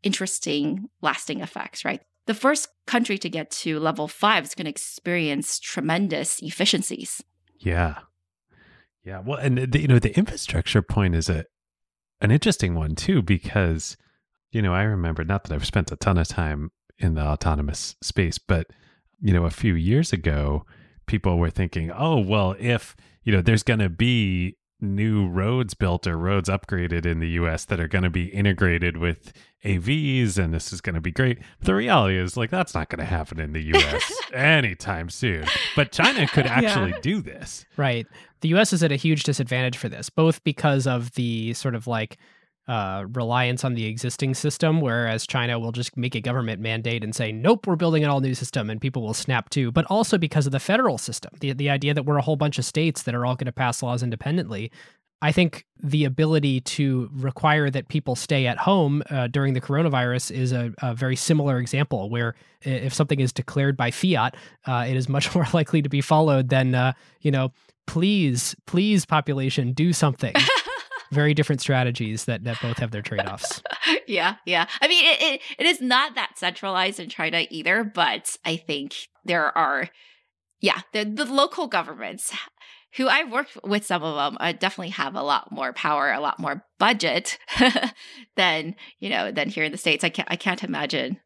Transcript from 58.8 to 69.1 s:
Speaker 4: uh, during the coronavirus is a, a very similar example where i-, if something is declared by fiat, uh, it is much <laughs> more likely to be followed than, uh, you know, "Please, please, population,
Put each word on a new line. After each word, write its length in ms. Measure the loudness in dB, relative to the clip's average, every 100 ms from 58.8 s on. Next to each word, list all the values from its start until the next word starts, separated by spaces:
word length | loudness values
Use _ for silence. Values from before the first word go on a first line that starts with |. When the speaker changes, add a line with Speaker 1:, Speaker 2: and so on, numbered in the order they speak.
| 4 2 -2
Speaker 4:
uh, 200 | -2 -2
during 260 | 0 0
the 80 | 0
coronavirus 680 | 0 0 2 2 0 -2 -4
is 200 | -2 0
a, 220 | 0 -4 -4
a 120 | -6
very 220 | -2 -2 -2
similar 420 | 2 2 2 0
example 500 | 0 0 0 -2 -2
where 240 | -2 -2 -4 _ _ -6
i-, 20 |
if 240 | -4 -4
something 280 | 0 0 2
is 120 | 0
declared 460 | -2 -4 0 0 2
by 120 | 0
fiat, 460 | 2 0 2 0 -2 -20 _ -4
uh, 180 | -2 0
it 80 |
is 140 | -2 0
much 260 | -2 0
<laughs> 0 |
more 120 | 0 2
likely 260 | 2 2 2
to 80 | 2
be 140 | -2
followed 480 | 4 4 6 4 4
than, 240 | 2 4
uh, 180 | 2 2 0 -12 _
you 80 | 0
know, 200 | 2 0 _ _ _ -6
"Please, 680 | 0 2 4 2 0 -4 -8 -2
please, 400 | 2 4 4
population, 640 | 4